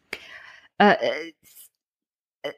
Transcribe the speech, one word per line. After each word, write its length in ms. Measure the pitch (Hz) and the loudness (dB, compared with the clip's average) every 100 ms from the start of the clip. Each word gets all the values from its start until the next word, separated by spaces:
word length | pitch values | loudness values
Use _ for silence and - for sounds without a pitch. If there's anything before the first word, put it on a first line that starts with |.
| _ - - - - - _ - | _ -18 -18 -20 -20 -20 _ 2
Äh, 180 | 202 - 120 139 165 _ _ - - _ _ _ _ _ _ _ | 4 4 0 -4 -10 _ _ -20 -20 _ _ _ _ _ _ _
äh, 80 | 143 | -12